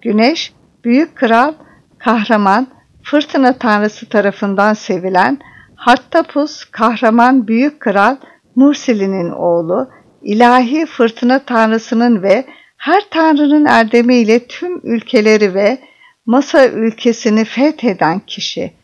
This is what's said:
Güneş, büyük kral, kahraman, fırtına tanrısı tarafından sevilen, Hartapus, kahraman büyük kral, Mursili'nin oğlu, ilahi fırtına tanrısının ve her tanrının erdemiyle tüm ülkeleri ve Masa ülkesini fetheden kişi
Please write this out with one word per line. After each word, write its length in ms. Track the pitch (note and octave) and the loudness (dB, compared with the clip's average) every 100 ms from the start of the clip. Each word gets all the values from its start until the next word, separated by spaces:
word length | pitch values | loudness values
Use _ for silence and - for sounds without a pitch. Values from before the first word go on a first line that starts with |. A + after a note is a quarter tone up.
Güneş, 520 | A#3 G#3+ A3+ E4 - _ _ _ A#3 | -2 0 0 -2 -8 _ _ _ -2
büyük 300 | B3 D#4+ - | 0 0 -2
kral, 380 | A3+ A3+ C4+ D#4 - _ _ _ | 0 2 0 -4 -18 _ _ _
kahraman, 720 | - A3+ G#3 A3 G3 G3+ B3+ _ _ _ | -2 -2 0 0 2 0 -2 _ _ _
fırtına 500 | - D4 D4 E4 B3+ | -2 -2 -2 0 0
tanrısı 560 | C4 B3 G#3 G#3+ G#3 - | 0 -2 0 -2 -6 -6
tarafından 640 | G#3+ G3+ G3 G3+ G3 G3+ | -2 -2 -2 -6 0 0
sevilen, 640 | G#3+ - F#3 F#3 F#3 G#3 C#4 - - - _ | 0 -4 -6 -2 0 0 -2 -10 -20 -20 _
Hartapus, 920 | - B3 - E4+ E4 D4 D4 - - | 0 0 0 -4 -2 -4 -6 -8 -20
kahraman 840 | - A#3 A3 A3+ A3+ A#3+ C4 G#3+ | -4 -2 0 0 4 4 2 0
büyük 320 | A3+ C#4+ D4 | 0 0 -2
kral, 360 | - G3 G3+ C4 - _ _ - | -2 0 0 0 -10 _ _ 2
Mursili'nin 760 | C#4 C#4+ - A3 G3 F#3+ F3 | 2 2 -2 -2 -2 -4 -6
oğlu, 580 | - F3 E3+ E3 F#3+ B3+ - _ _ | -4 -2 -2 -2 -4 -4 -12 _ _
ilahi 640 | - G#3 A#3+ B3 A#3+ D4+ D#4+ | -6 2 4 4 2 -2 -4
fırtına 540 | - A#3 A3+ A#3+ C4+ | -2 -2 0 0 0
tanrısının 840 | C4+ A#3+ A3 A3+ A3 A3+ A#3+ A3+ | 0 -2 0 0 -2 -2 2 0
ve 220 | F#3 G3+ C4 - _ _ | 2 0 0 -16 _ _
her 320 | - F4+ G4+ | -2 -2 0
tanrının 560 | D#4+ D#4+ D4 D4 D4+ D4 | 0 2 2 2 2 2
erdemiyle 840 | A#3 A3+ A#3+ A#3+ B3+ G#3+ A#3 A#3+ | 2 2 2 2 2 4 0 0
tüm 320 | - F4+ F4+ | -12 -10 -8
ülkeleri 680 | - A3+ - B3+ G#3+ G#3+ G#3 | -6 -6 -2 0 2 2 2
ve 360 | F#3 G3+ C4 - _ _ _ - | 0 -2 -2 -10 _ _ _ -2
Masa 380 | A#3+ C#4 E4 B3+ | 0 2 2 2
ülkesini 800 | - A3+ A3 B3 A3+ A3+ G#3+ A3 | 2 -4 -2 -2 -2 0 0 -2
fetheden 720 | - C#4+ D4+ A#3 F#3 D#3+ F3 | -2 -2 0 -4 -2 -2 -2
kişi 540 | - - - - F3+ _ | -8 -12 -10 -8 -10 _